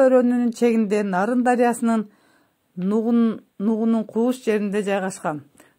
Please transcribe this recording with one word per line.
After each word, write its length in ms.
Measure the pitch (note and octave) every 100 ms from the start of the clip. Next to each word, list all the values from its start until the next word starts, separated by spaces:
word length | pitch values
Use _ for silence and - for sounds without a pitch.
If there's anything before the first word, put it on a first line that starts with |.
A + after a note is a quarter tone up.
| C4
өрөөнүнүн 480 | B3+ B3 B3 A#3+
чегинде 480 | A3+ A#3+ A3+ G#3+ G#3
Нарын 400 | G3+ F3+ G#3 B3+
дарыясынын 640 | B3 B3 A#3+ A#3 A#3 A3+ G#3 _ _ _ _ _ _ F3+
нугун-, 640 | F#3 G#3+ A3+ A#3 A3+ G3 - -
нугунун 480 | G3 A3 A3+ A3+ G#3+
кууш 400 | G#3+ A#3+ B3+ -
жеринде 380 | G#3 G#3 G#3
жайгашкан. 640 | G3 G3 F#3+ - F3+ D3 - _ _